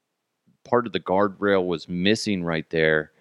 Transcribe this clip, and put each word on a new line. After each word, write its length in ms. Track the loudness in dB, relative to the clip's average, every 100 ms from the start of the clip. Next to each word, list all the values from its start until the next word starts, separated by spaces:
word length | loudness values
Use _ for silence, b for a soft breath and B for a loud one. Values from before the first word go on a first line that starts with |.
| _ _ _ _ _ _
part 240 | -2 0 0
of 60 |
the 80 | -6
guardrail 680 | -2 0 0 0 0 2 0
was 220 | -4 -6
missing 560 | -2 0 0 -2 -4
right 240 | -2 -4 -4
there, 420 | 0 2 2 -2 _